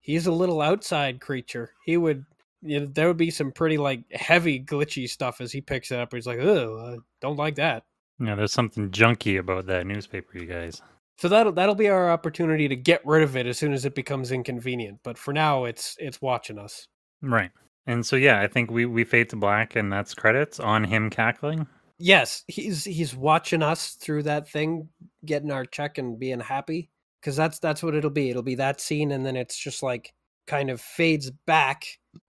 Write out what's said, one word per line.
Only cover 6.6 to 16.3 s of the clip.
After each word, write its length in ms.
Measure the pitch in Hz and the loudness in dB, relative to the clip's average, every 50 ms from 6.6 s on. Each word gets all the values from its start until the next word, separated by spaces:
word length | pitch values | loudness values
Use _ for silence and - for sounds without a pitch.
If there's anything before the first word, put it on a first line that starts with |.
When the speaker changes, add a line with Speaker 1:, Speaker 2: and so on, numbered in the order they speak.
| 123 110 110 110 117 120 120 | 2 -2 -6 -10 -12 -12 -12
Speaker 1:
I 0 | 117 - _ _ _ | -14 -16 _ _ _
don't 160 | - 135 151 | -6 -6 -4
like 180 | 143 147 156 151 | -2 -2 -4 -2
that." 280 | 139 147 160 127 113 - _ _ _ _ _ _ _ | 0 0 0 0 -2 -6 _ _ _ _ _ _ _
Speaker 2:
Yeah, 160 | 123 110 104 | -4 -2 0
there's 180 | 101 107 101 - | 0 0 0 2
something 380 | - 120 110 - - 104 98 | 0 0 0 -2 -4 -6 -4
junky 480 | 92 104 113 113 117 110 - 110 98 95 | 4 6 6 6 6 4 0 0 0 0
about 280 | 90 92 92 92 92 | 0 -2 -2 -4 -2
that 200 | 92 95 90 90 | -2 -2 -2 -2
newspaper, 520 | 95 101 104 98 - - 98 - _ - 90 | -4 -6 -8 -8 -10 -12 -12 -12 _ -14 -14
you 80 | 87 | -12
guys. 340 | 82 87 85 85 85 80 - - - _ _ _ _ _ _ | -10 -10 -10 -8 -10 -12 -14 -18 -20 _ _ _ _ _ _
Speaker 1:
So 100 | - 175 | 0 4
that'll, 240 | 196 214 226 214 175 | 6 6 6 6 4
that'll 220 | 170 185 202 208 | 2 2 2 4
be 140 | 196 220 208 | 4 4 4
our 200 | 196 190 180 175 | 4 4 4 2
opportunity 560 | 170 165 - 165 151 - 170 160 160 156 151 | 2 0 -2 -6 -4 -2 0 0 2 2 2
to 80 | 139 135 | 0 0
get 300 | 127 127 147 170 170 - | 0 4 4 4 4 4
rid 160 | 147 151 156 156 | 4 4 6 6
of 140 | 143 131 | 4 2
it 100 | 131 123 | -2 -2
as 120 | 123 120 - | -2 -2 -2
soon 140 | - 147 139 | -2 -2 -2
as 100 | 135 123 | 0 -2
it 100 | 139 135 | -2 -4
becomes 380 | - 131 - 139 135 131 123 131 | -4 -6 -4 -4 -6 -4 -4 -4
inconvenient. 680 | 127 120 - 123 120 117 131 123 123 113 104 98 - _ | -4 -4 -4 -6 -6 -4 -4 -4 -4 -6 -8 -10 -12 _
But 140 | 127 117 - | -12 -12 -10
for 140 | - - 143 | -8 -4 0
now, 300 | 151 156 151 147 135 127 | 0 2 2 2 0 -2
it's, 320 | 120 117 - - - - - | -4 -6 -8 -10 -10 -10 -8
it's 200 | 165 143 123 - - | -10 -10 -10 -6 -2
watching 360 | 135 | -2